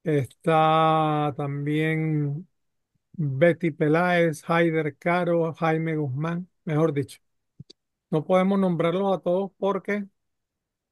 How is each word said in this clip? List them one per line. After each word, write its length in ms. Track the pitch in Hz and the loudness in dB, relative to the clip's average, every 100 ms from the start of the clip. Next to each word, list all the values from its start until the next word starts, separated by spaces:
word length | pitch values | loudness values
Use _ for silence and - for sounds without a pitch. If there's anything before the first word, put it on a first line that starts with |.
Está 1300 | 160 147 120 _ 170 160 156 160 160 160 156 151 147 - | -2 -2 -2 _ 2 4 4 4 4 2 2 0 -2 -4
también 1120 | 143 143 143 151 156 160 160 151 143 147 - _ _ _ _ _ _ | -6 -4 -2 -2 0 -2 0 0 -2 -4 -10 _ _ _ _ _ _
Betty 580 | - 147 135 170 165 170 | -6 -4 2 2 2 -4
Peláez, 680 | 147 151 165 180 175 165 147 - | -2 0 2 2 2 0 -2 -2
Haider 480 | 170 170 160 151 - | 0 2 0 -4 -4
Caro, 540 | 175 180 175 170 160 | -2 0 0 0 -2
Jaime 420 | 156 165 160 160 156 | -2 -2 0 -2 -4
Guzmán, 520 | 143 135 165 170 185 _ | -4 -4 -4 -6 -10 _
mejor 280 | - 151 165 | -4 0 0
dicho. 260 | 143 131 - _ _ _ - - _ _ _ _ | 0 -6 -10 _ _ _ -20 -20 _ _ _ _
No 140 | 156 | -4
podemos 340 | 156 185 190 196 | 2 2 2 2
nombrarlos 560 | 185 165 170 185 196 180 | 0 0 0 0 0 -2
a 40 | |
todos 280 | 175 185 196 - | 0 -2 -2 -4
porque 480 | 196 190 - 208 196 _ _ _ _ _ _ _ _ | -2 -2 -4 -6 -6 _ _ _ _ _ _ _ _